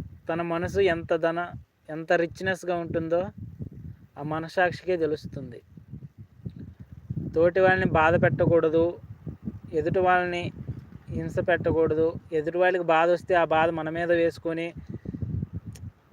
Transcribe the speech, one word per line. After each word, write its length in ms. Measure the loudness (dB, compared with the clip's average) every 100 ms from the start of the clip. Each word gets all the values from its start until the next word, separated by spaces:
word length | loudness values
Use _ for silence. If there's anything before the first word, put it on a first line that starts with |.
| -12 -16 -8
తన 160 | -6
మనసు 400 | -4 -4 -2 0
ఎంత 320 | 2 0 0 0
ధన-, 360 | 0 -2 -6 -12 -18 _ -14
ఎంత 240 | -10 0
రిచ్‌నెస్‌గా 640 | 0 0 -4 -4 -4 -2 -4
ఉంటుందో 440 | -2 -4 0 -2 -2 -10 -16 -14 -14 -14 -18 -18 -20
ఆ 100 | -12
మనసాక్షికే 720 | -6 -6 -4 0 0 0 -4 0
తెలుస్తుంది. 640 | 0 -2 -8 -12 -12 -16 _ -20 -18 -18 -18 -20 -20 -14 -14 -12 -16 -18 -20 -20 -8 -8 -4
తోటి 260 | 2 2 6
వాళ్ళని 280 | 4 4 2
బాధ 220 | 4 4 4
పెట్టకూడదు, 640 | 2 2 4 4 4 2 2 -2 -14 -14 -14 -12 -12 -12 -6
ఎదుటి 260 | -4 0 2
వాళ్ళని 420 | 4 4 2 -4 -6 -10 -12 -12 -14 -20 -10
హింస 260 | -8 -4 -2
పెట్టకూడదు. 680 | 0 2 2 2 2 2 0 0 -4
ఎదుటి 260 | -2 -2 4
వాళ్ళకి 260 | 4 4
బాధ 240 | 4 4 6
వస్తే 240 | 2 4 4
ఆ 100 | 4
బాధ 240 | 4 4
మన 200 | 0 -4
మీద 220 | -4 2
వేసుకొని, 560 | 2 2 0 -6 -4 -6 -10 -14 -12 -10 -8 -6 -6 -6 -10 -12 -16 -16 _ _